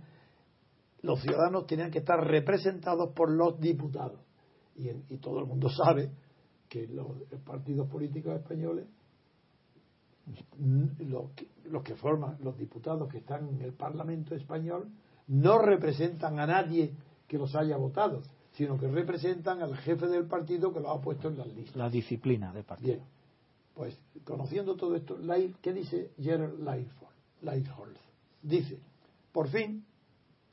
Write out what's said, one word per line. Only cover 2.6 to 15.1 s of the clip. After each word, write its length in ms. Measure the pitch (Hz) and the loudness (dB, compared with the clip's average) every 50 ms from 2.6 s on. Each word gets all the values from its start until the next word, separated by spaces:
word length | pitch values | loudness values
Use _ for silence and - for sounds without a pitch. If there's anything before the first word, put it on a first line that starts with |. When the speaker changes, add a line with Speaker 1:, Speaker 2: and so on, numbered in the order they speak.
| 165 190 190 180 - 180 170 170 175 165 - | 4 2 0 0 -2 0 0 2 0 0 2
Speaker 1:
por 120 | 170 165 156 156 | 2 4 4 6
los 260 | 160 170 170 165 165 | 6 6 4 4 2
diputados. 600 | 156 170 160 139 147 147 131 135 131 127 - - - _ _ _ _ _ _ _ _ _ - | 2 2 2 2 0 -4 -4 -4 -6 -8 -8 -12 -20 _ _ _ _ _ _ _ _ _ -12
Y, 140 | 139 131 120 | -8 -6 -6
en, 120 | - - - - | -6 -8 -10 -10
y 80 | 135 | -12
todo 240 | - - 143 139 143 | -10 -6 -4 -4 -4
el 60 | 139 | -2
mundo 220 | 131 131 135 135 135 | -2 0 2 2 2
sabe 440 | - 170 160 165 165 - - - - - - _ _ _ _ _ _ _ _ - | 4 4 6 6 6 6 4 -2 -6 -12 -20 _ _ _ _ _ _ _ _ -10
que 180 | - 117 113 | -8 -8 -8
los 220 | 113 131 139 139 135 135 - - - 135 135 - | -6 -8 -8 -8 -8 -10 -10 -12 -14 -14 -14 -12
partidos 440 | - 135 135 135 143 139 139 139 - | -10 -10 -8 -4 -2 0 0 0 -2
políticos 460 | - 151 147 139 147 156 160 160 160 156 | -2 -4 -4 -4 -4 -6 -4 -4 -4 -6
españoles, 480 | - - 165 160 160 165 165 180 - - - _ _ _ _ _ _ _ _ _ _ _ _ _ _ _ _ _ _ _ _ _ _ _ _ _ - 143 113 - - - - 139 | -6 -6 -6 -4 -4 -2 -4 -4 -6 -10 -18 _ _ _ _ _ _ _ _ _ _ _ _ _ _ _ _ _ _ _ _ _ _ _ _ _ -18 -16 -16 -16 -16 -16 -8 -2
mm, 500 | 143 131 131 139 - - - - 160 135 | 2 4 4 4 4 2 0 -4 -6 -6
los 200 | 127 123 - - - | -4 -6 -6 -8 -10
que, 160 | - - - _ _ - | -16 -16 -18 _ _ -12
los 180 | 160 156 - 139 | -8 -6 -6 -6
que 120 | 120 110 | -8 -8
forman 400 | - 139 147 156 156 143 131 156 143 135 | -4 0 0 0 0 0 -4 -6 -6 -6
los 140 | 131 127 | -6 -6
diputados 520 | - 117 - - 117 - 156 160 156 139 135 | -6 -8 -10 -10 -8 -6 -4 -4 -4 -4 -6
que 80 | - 113 | -8 -10
están 300 | - - 139 147 151 143 | -8 -8 -8 -6 -6 -6
en 120 | 139 127 127 | -6 -6 -6
el 100 | 127 127 | -6 -8
Parlamento 600 | - 143 147 151 156 156 165 165 165 151 - 165 | -8 -8 -8 -6 -6 -6 -4 -4 -4 -4 -6 -8
español, 540 | 139 139 - 156 160 160 170 175 180 202 - - - - _ | -8 -8 -8 -6 -6 -4 -4 -4 -4 -6 -8 -12 -20 -20 _